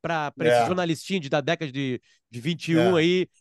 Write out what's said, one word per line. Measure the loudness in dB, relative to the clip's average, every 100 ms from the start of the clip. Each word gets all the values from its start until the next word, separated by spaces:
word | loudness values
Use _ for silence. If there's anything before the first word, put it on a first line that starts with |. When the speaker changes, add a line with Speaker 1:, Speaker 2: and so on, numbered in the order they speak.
Speaker 1:
pra, | -4 -4 -4
pra | -2 2
esse | 4
Speaker 2:
É. | 4
Speaker 1:
jornalistinho | 0 -2 -4 -4 -6
de, | -2
da | -2
década | 0 -4 -4
de, | -6 -4 -6 _ _ _
de | -8
vinte | -6 -4 0
e | 2
um | 4 4
Speaker 2:
É. |
Speaker 1:
aí. | 4 2 -2 _